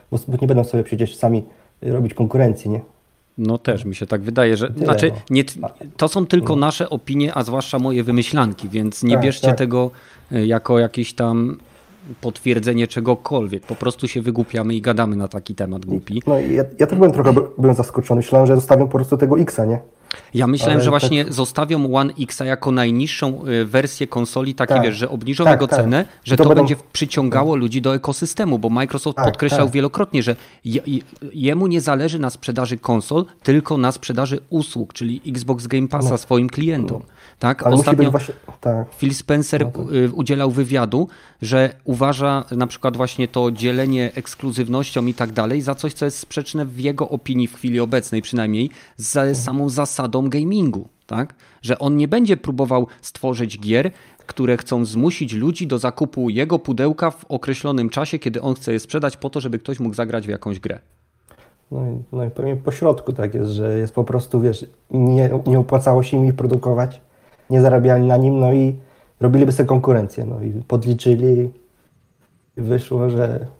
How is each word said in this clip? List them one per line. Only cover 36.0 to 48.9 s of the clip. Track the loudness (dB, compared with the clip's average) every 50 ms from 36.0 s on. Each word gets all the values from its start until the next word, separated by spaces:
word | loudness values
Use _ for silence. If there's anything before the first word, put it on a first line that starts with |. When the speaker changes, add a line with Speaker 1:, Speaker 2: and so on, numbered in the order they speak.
| 0 0
Speaker 1:
No. | 0 0
Speaker 2:
swoim | 0 2 2 2 2 2
klientom. | -2 -2 -2 -2 0 -2 -2 -4 -4 -8 -10 -14
Speaker 1:
No. | _ _ -20 -20 -10 -2
Speaker 2:
Tak? | 0 0 0 2 2
Speaker 1:
Ale | 2 4
musi | 4
Speaker 2:
Ostatnio | 4 4 4 4 4
Speaker 1:
być | 4
właśnie, | 2 0 -2 -4 -12 -14 _ -20 -16 -8
tak. | -4 -4 -2 -2 -4 -8 -8
Speaker 2:
Phil | -4 -4 -4 -4
Spencer | -4 -2 -2 0 0 0 0 0 -2 -2
Speaker 1:
No | -2
tak. | -4 -8 -6
Speaker 2:
u-, | -2 0
y, | 2 2 2 0
udzielał | -2 -2 -2 0 0 0 0
wywiadu, | 0 0 0 0 2 0 0 0 0 -2 -2 -2 -6 -16 -20 -20 _ -12
że | -6 0 2 2 2 2 0 -6 -6
uważa | -4 -2 0 0 0 0 0 0 0 0 -2 -4 -4
na | -2 -2 -2 -2
przykład | -4 -4 -4 -2 -2 -2
właśnie | -4 -4 -2 -4 -4 -2
to | 0 0 0 0
dzielenie | 0 0 -2 -2 0 0 0 0 0 0 -2 -2 -4
ekskluzywnością | -8 -12 -12 -12 -10 -8 -6 -4 -4 -4 -2 -2 -2 -2 -2 -4 -2 -2
i | -2 -2
tak | -2 -4 -4
dalej | -2 -2 -2 -2 -2 -4
za | -4 -4 -6
coś, | -4 -6 -8 -6
co | -4 -4
jest | -4 -4 -6
sprzeczne | -12 -10 -8 -8 -8 -6 -6 -6 -6
w | -6 -6 -4
jego | -4 -4 -2 -2 -4 -4
opinii | -6 -6 -4 -2 -2 0 0 -2
w | -4
chwili | -6 -6 -2 0 0
obecnej | 0 0 0 -2 -2 -2 -4 -4
przynajmniej | -4 -4 -4 -2 -2 -2 -2 -2 -2 -4 -6 -12 -20 -20